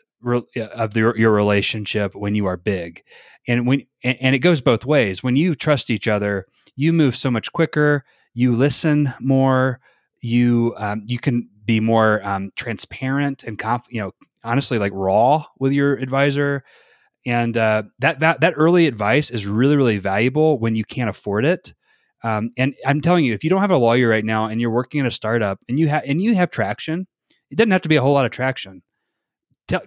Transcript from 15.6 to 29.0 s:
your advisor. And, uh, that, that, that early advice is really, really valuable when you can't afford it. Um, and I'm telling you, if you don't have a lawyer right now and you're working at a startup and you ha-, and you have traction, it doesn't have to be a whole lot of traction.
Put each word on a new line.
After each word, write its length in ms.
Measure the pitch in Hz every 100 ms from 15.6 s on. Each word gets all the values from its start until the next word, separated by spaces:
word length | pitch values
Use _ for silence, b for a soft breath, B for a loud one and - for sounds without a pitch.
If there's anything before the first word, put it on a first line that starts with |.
| 135
your 220 | 139 143
advisor. 680 | 139 131 135 143 143 143 139 - b b b b b -
And, 320 | 120 117 117
uh, 260 | 110 107 107 -
that, 200 | 131 143
that, 220 | 160 165
that 120 | 165 165
early 280 | 160 175 160
advice 440 | 113 104 131 151
is 180 | 120 101
really, 300 | 104 135 147
really 200 | 127 104
valuable 600 | 95 98 120 139 156 143
when 160 | 113 110
you 80 |
can't 260 | 107 - 117
afford 360 | 98 - 101 131
it. 280 | 185 - - _ _ _ _
Um, 280 | 113 107 113 -
and 160 | 131 - -
I'm 160 | 147
telling 240 | 147 180 139
you, 80 |
if 100 | 107
you 60 | 160
don't 120 | 190
have 100 | 196
a 60 | 165
lawyer 300 | 120 120 120
right 180 | 110 107
now 200 | 110 110
and 140 | 110
you're 120 | 120
working 300 | 113 127 147
at 40 | 135
a 60 |
startup 480 | - 110 117 104 95 -
and 100 | 131
you 100 | 160
ha-, 120 | 143 120
and 140 | 147
you 120 | 208 208
have 140 | 180
traction, 580 | - 101 107 - 165 185 _ _ b b
it 80 | 143
doesn't 140 | 226
have 100 | 185
to 80 | 156
be 60 | 151
a 60 |
whole 120 | 131
lot 120 | 139 127
of 60 |
traction. 500 | - 131 127 - 92 - _